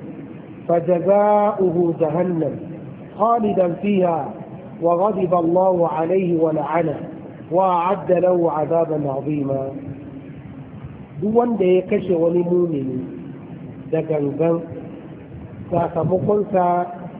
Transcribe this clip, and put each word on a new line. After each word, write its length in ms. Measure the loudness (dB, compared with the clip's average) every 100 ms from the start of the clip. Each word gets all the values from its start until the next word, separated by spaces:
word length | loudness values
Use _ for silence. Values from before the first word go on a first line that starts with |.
| -12 -14 -14 -16 -16 -10 0
فجزاؤه 1300 | 2 2 2 4 4 6 4 4 2 2 4 2 2
جهنم 540 | 0 2 0 0 -2 -4 -8 -12 -14 -14 -12 0
خالدا 500 | 2 4 2 2 2
فيها 560 | 0 0 2 4 2 -4 -8 -12 -14 -14 -2
وغضب 520 | 2 4 2 2 2
الله 540 | 2 4 4 4 4 2
عليه 520 | 0 0 2 2 2
ولعنه 580 | 2 2 0 0 0 -2 -8 -12 -14 -16 -2
وأعد 600 | 2 4 4 2 0 2
له 400 | 4 4 4 2
عذابا 460 | 0 2 2 2 0 -2
عظيما." 600 | -4 -2 -2 0 -2 -4 -8 -12 -12 -14 -16 -16 -16 -16 -16 -16 -16 -16 -16 -16 -6
Duk 100 | 0
wanda 320 | 2 2 4 4
ya 160 | 4
kashe 300 | 4 0 2
wani 320 | 2 4 2
mumini 560 | 2 2 2 0 -2 -4 -6 -10 -12 -14 -14 -14 -14 -14 -4
da 140 | -4
gangan, 560 | 0 -2 -2 0 2 0 -2 -12 -12 -14 -16 -16 -16 -16 -14 -14 -4
sakamakonsa 1160 | -2 0 0 0 2 2 2 2 2 2 2 -2 -6 -12 -14